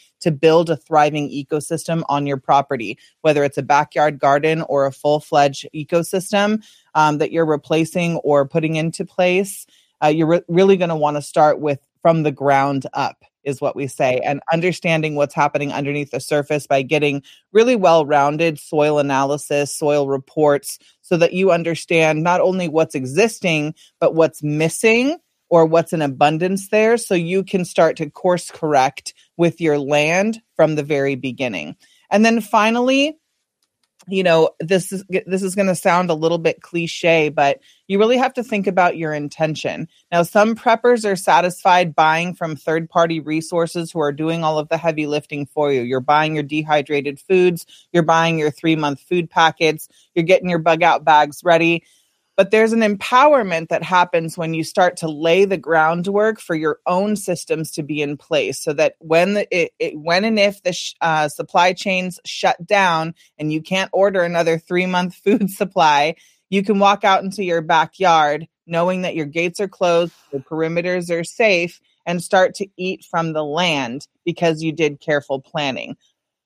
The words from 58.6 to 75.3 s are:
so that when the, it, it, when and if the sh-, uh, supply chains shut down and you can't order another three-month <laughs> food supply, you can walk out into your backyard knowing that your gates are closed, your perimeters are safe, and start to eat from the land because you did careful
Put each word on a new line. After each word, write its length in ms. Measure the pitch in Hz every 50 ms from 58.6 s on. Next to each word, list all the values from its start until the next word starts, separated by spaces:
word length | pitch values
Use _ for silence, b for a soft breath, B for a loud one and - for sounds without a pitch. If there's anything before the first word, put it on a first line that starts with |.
| -
so 100 | 160 147
that 200 | 151 156 147 - _
when 340 | - 156 160 165 180 196 202
the, 140 | 208 190 -
it, 220 | - 180 160 - _ -
it, 180 | 156 165 - 151
when 260 | 151 165 170 185 208
and 140 | 226 220 208
if 240 | 196 208 196 - -
the 100 | 180 175
sh-, 220 | - - - - -
uh, 280 | - 165 160 156 151 147
supply 440 | - - 147 - - 185 175 185 185
chains 480 | - - 202 185 185 185 185 175 - -
shut 400 | - - - - 185 - - 170
down 520 | - 208 202 190 180 165 160 160 165 165 b b b b -
and 140 | 151 151 151
you 80 | 160
can't 300 | 156 - 185 190 190 - -
order 300 | 180 196 202 190 190 175
another 340 | 170 175 170 170 165 165
three-month 600 | 165 - - 180 180 185 185 180 180 180 180 -
<laughs> 80 | - -
food 260 | 202 208 214 208 190
supply, 640 | - - 208 180 - 190 165 151 147 143 - 160 175 b b b b b b -
you 140 | 190 196 196
can 160 | 208 208 196
walk 240 | 202 196 202 196 -
out 220 | 202 190 180 -
into 180 | 190 196 - 196
your 180 | 175 170 165
backyard 840 | 160 160 170 160 160 165 _ - 185 180 165 160 151 147 147 151 165 - _ _ _ 170
knowing 340 | 165 165 175 180 185 185 185
that 140 | 170 -
your 100 | 160 151
gates 320 | 143 147 165 170 175 170 -
are 80 | 208
closed, 460 | 190 - - 190 175 170 170 175 170 _ _ _ - -
your 80 | 139
perimeters 720 | 135 - 165 156 160 165 170 170 175 180 180 180 175 175
are 140 | 170 165 170
safe, 560 | - - - 233 214 190 170 170 170 - _ _ _ _ _ -
and 160 | 170 175 175 170
start 320 | - - 190 185 - -
to 140 | - 202 190 _
eat 280 | - 185 185 - - _ -
from 220 | - 170 165 160 156
the 120 | 151 156
land 640 | 147 143 165 185 175 156 143 135 117 120 139 - _ _ _ -
because 380 | 170 160 - 175 170 160 151 160
you 80 | 160
did 300 | 147 165 160 147 143 -
careful 400 | - 165 151 143 - -